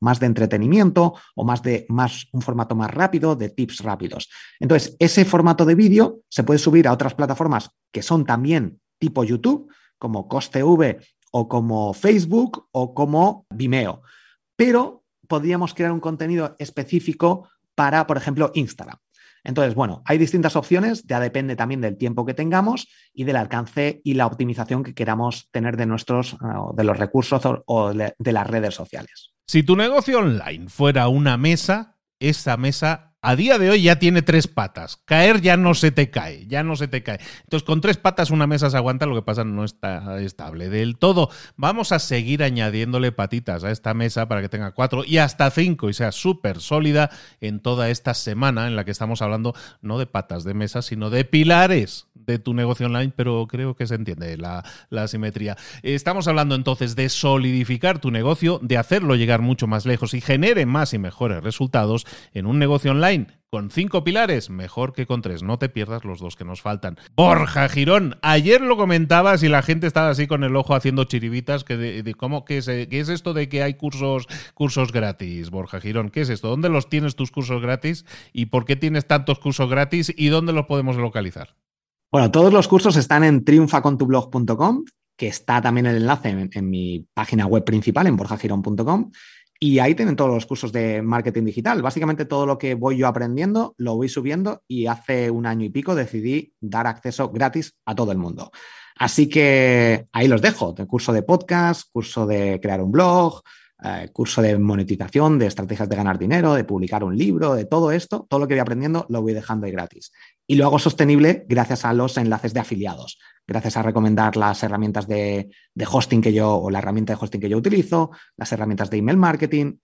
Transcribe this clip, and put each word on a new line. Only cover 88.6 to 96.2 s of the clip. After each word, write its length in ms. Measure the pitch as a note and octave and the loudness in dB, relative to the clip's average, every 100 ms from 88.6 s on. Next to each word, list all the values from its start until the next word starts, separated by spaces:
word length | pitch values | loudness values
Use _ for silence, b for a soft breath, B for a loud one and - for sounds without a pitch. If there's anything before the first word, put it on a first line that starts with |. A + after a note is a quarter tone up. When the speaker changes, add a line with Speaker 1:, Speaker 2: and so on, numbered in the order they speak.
Speaker 1:
punto 200 | G2+ G#2 | -2 -2
com. 280 | A#2+ F#3+ A3+ B B B B _ | 0 -2 -2 B B B B _
Y 160 | D3 C3 | 2 4
ahí 160 | C3 | 4
tienen 220 | E3+ A3 D3 | 2 0 0
todos 180 | C3+ | 0
los 120 | A#2 A2+ | 0 -4
cursos 260 | C3 A#2 | -8 -6
de 300 | A#2 A2+ G#2+ | -4 -2 -2
marketing 420 | A2+ A#2 A#2 A#2 | -2 -2 -2 -2
digital. 380 | A2 A#2 A3 A3 | -4 -2 -2 -2
Básicamente 420 | C3 D#3+ D#3 D3+ D3+ | -2 -2 -2 -2 -2
todo 200 | C#3 C#3+ | -2 0
lo 120 | C3+ | -2
que 180 | C3+ A#2+ | -4 -2
voy 220 | C3 C3 | -2 0
yo 100 | B2+ | 0
aprendiendo, 680 | A#2+ A#2+ C3 F#3 A3 A#3 - | 0 -4 -2 -2 -2 -4 -6
lo 180 | A#2+ A2+ | -4 -2
voy 120 | C3 | -4
subiendo 560 | C#3 B2+ E3 G3 G#3+ - | -4 -4 -4 -4 -6 -8
y 200 | B2+ A#2 | -4 -4
hace 420 | A#2 - B2+ A#2+ | -4 -2 -2 0
un 160 | A#2 A#2 | -2 -2
año 200 | A2+ G#2 | -2 -4
y 40 | |
pico 260 | C3 C#3 E3 | -4 -2 -2
decidí 580 | A#2+ A2+ | -2 -4